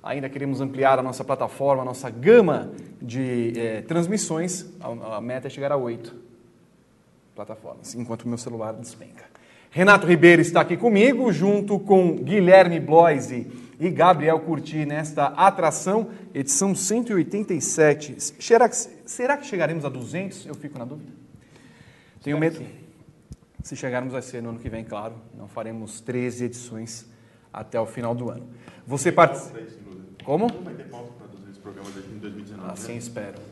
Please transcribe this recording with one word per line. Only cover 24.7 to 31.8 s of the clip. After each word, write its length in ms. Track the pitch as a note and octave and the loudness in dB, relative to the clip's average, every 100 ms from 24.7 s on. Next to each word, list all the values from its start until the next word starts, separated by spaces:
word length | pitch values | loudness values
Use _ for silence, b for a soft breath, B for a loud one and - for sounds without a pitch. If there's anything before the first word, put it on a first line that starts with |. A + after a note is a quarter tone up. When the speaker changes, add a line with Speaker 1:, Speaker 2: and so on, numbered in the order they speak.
| A2+ | -12
Speaker 1:
claro. 300 | A2 G#2+ A2 A#2 - G#2+ | -10 -10 -10 -16 -20 -20
Não 100 | G#2 | -16
faremos 540 | - A2 A2+ G#2+ - | -12 -10 -10 -12 -14
treze 440 | - B2 B2 A#2 A#2+ | -8 -6 -6 -6 -8
edições 600 | A#2+ - A2 A2+ - - b b b b | -8 -14 -14 -14 -16 -20 b b b b
até 260 | - A#2 A#2 | -18 -8 -6
o 60 | A2 | -6
final 300 | - A#2+ A#2+ | -6 -6 -4
do 140 | A#2+ | -8
ano. 180 | A#2+ - B B B - | -10 -16 B B B -8
Você 240 | C3+ F3+ | -2 0
Speaker 3:
Não 40 | E3 | 6
vai 120 | E3 | 4
ter 60 | |
Speaker 1:
part- 60 | - | 4
Speaker 3:
pauta 140 | - | -12
pra 80 | A2+ | -16
isso, 180 | A2+ - G2+ | -18 -20 -20
Lula. 160 | F#2 - - - | -20 -20 -18 -4
Speaker 1:
Como? 220 | D3+ A#3 | -2 -2
Speaker 3:
Não 160 | - | -6
vai 100 | - | -14
ter 160 | D#3 - | -16 -18
pauta 200 | B2 A#2+ - | -18 -18 -20
pra 100 | G2+ | -20
duzentos 320 | G2 G2+ G2 | -20 -20 -20
programas 360 | G#2 F#2+ | -20 -18